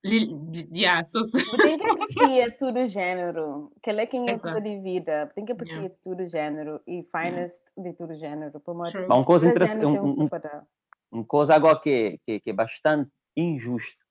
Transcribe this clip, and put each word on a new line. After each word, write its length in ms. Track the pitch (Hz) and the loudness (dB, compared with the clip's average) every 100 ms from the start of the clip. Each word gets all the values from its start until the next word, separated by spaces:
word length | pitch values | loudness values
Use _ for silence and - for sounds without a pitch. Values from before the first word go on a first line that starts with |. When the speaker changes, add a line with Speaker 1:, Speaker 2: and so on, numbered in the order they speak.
Speaker 1:
Lil-, 460 | 190 226 - 156 160 160 156 | 2 0 0 -6 -10 -10 -10
yeah, 300 | 170 190 170 | 0 4 2
sou, 200 | 170 220 226 | 0 -4 0
sou 140 | 269 - | -2 0
Speaker 2:
Mas 100 | 233 | 4
tem 160 | - 311 | 4 4
que 80 | 427 | 0
apreciar 720 | - 415 349 466 254 233 233 | 0 -2 4 4 6 2 -2
todo 220 | 262 240 | -2 0
o 60 | 247 | -2
género, 840 | 196 180 185 175 165 156 143 147 _ | -2 -2 -2 -4 -4 -6 -8 -12 _
que 60 | - | -4
ele 120 | 208 | -2
é 40 | 233 | -2
quem 200 | 254 240 | -2 -2
é 20 | |
Speaker 1:
Exato. 240 | 233 170 165 | -2 -4 -4
Speaker 2:
coisa 140 | 208 | -6
de 120 | 202 | -8
vida, 480 | 190 185 165 151 147 - | -6 -6 -2 -4 -4 -8
tem 80 | 214 | -8
que 60 | |
apreciar 260 | 226 165 160 | -8 -8 -10
Speaker 1:
Yeah. 160 | 185 - | -10 -12
Speaker 2:
todo 220 | 185 185 | -12 -8
o 40 | 180 | -6
género 520 | 165 151 151 151 156 - | -4 -4 -6 -8 -10 -10
e 180 | 180 170 | -10 -8
Speaker 1:
Yeah. 220 | 170 170 175 | -6 -4 -4
Speaker 2:
finest 260 | 175 - _ - | -8 -10 _ -12
de 160 | 180 | -12
todo 180 | 165 170 | -10 -12
o 40 | 156 | -10
género, 400 | 156 151 151 147 | -10 -10 -10 -12
por 100 | - | -12
amor 180 | 170 170 | -8 -8
Speaker 1:
True. 160 | 190 185 | -6 2
Speaker 3:
Mas 100 | 123 | 2
uma 80 | 135 | 6
coisa 200 | 170 165 | 6 6
Speaker 2:
todo 40 | |
Speaker 3:
interessa-, 220 | 175 180 - | 4 2 2
Speaker 2:
género 80 | 147 | 2
Speaker 3:
um, 40 | |
Speaker 2:
tem 80 | 143 | 2
o 100 | 139 | 0
Speaker 3:
um, 40 | 139 | 0
Speaker 2:
seu 80 | |
Speaker 3:
um, 60 | 156 | -2
Speaker 2:
padrão. 320 | 170 151 147 151 _ _ _ _ | -2 -10 -12 _ _ _ _ _
Speaker 3:
uma 140 | 113 113 | -10 0
coisa 280 | 147 147 156 | 2 6 8
agora 220 | 160 151 | 8 6
que, 400 | 151 127 107 82 | 4 2 2 -2
que, 160 | - 107 | -6 -6
que 100 | - | -4
é 40 | |
bastante 580 | 104 113 - 151 151 135 _ _ - | -2 -2 0 2 2 -2 _ _ -2
injusto 680 | 170 147 117 120 113 _ _ | -2 -2 -4 -6 -6 _ _